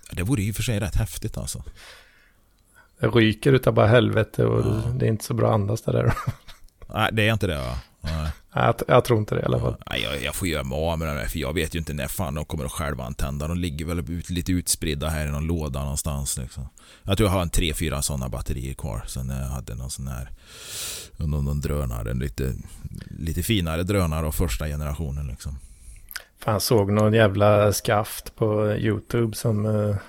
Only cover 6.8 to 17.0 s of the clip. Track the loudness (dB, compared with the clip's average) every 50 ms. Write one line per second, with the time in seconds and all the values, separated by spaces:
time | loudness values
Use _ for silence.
6.8 | -14 -6 -2 0 0 2 2 2 2 2 2 2 0 0 -2 -2 -4 -4 -6 -6
7.8 | -8 -12 _ _ -6 -4 -4 -2 -2 -4 -6 -8 -10 _ -2 0 2 2 2 2
8.8 | 2 4 4 6 6 6 4 2 2 0 -2 -2 0 0 0 0 0 0 -2 -4
9.8 | -6 -6 -4 -4 -2 -2 -2 -4 -4 -4 -4 -2 -2 -2 0 -2 -2 -2 -2 -2
10.8 | -2 0 0 -2 -2 -2 -4 -4 -4 -4 -4 -4 -4 -2 -2 -2 -2 -2 -2 -4
11.8 | -4 -4 -4 -6 -4 -4 -4 -4 -4 -4 -4 -4 -6 -6 -6 -6 -6 -6 -6 -4
12.8 | -4 -4 -4 -4 -6 -6 -4 -2 -2 -2 -2 -2 -4 -2 -2 -2 -2 -4 -4 -4
13.8 | -4 -4 -4 -4 -4 -4 -6 -6 -6 -4 -4 -4 0 0 0 0 0 0 -2 -2
14.8 | -2 -2 -2 -2 -2 -2 -2 -2 -2 -2 -2 -2 -2 -2 -2 -2 -2 -4 -4 -4
15.8 | -4 -4 -4 -4 -4 -4 -4 -4 -4 -4 -4 -6 -8 -8 -10 -10 -12 -12 -12 -18
16.8 | -20 -20 -20 -10